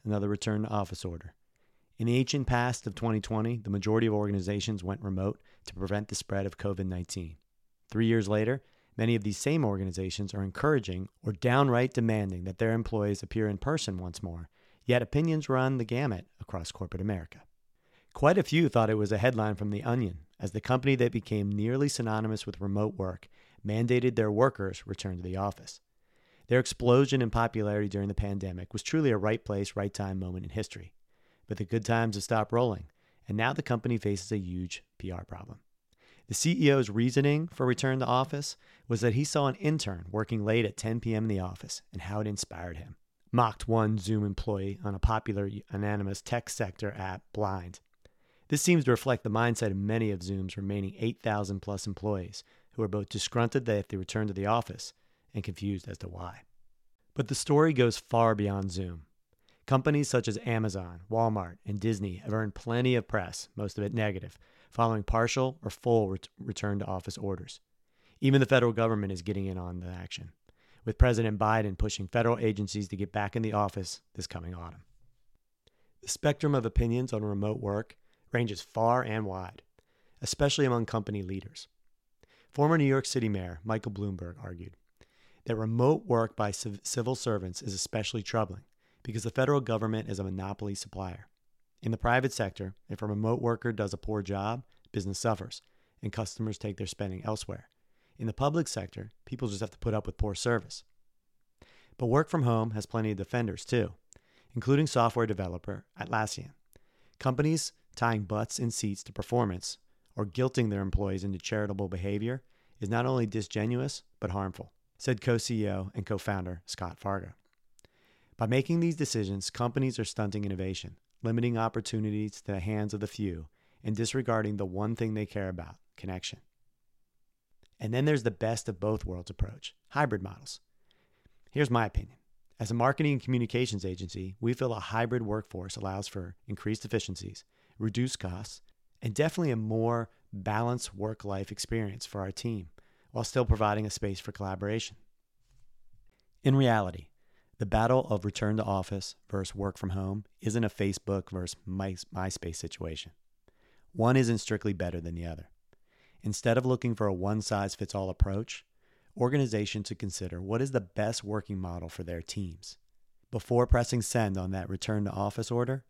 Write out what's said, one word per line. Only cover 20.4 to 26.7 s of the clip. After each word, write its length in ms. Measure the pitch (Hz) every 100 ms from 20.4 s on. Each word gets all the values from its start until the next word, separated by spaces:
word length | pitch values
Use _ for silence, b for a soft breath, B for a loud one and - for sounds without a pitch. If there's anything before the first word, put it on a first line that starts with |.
| 98
the 100 | 107
company 320 | - 127 135 131
that 140 | 120
became 400 | 113 - 107 101
nearly 380 | 104 110 131 143
synonymous 560 | - 113 110 110 107 -
with 160 | -
remote 320 | 101 101 107
work 360 | 95 95 90 - b b b 104
mandated 500 | 110 117 123 123 117
their 160 | 107
workers 520 | 104 131 - 98 90 -
return 320 | 98 98 90
to 60 |
the 120 | 90 95
office. 460 | 101 - - - _ b b b b b -
Their 120 | 127
explosion 640 | 123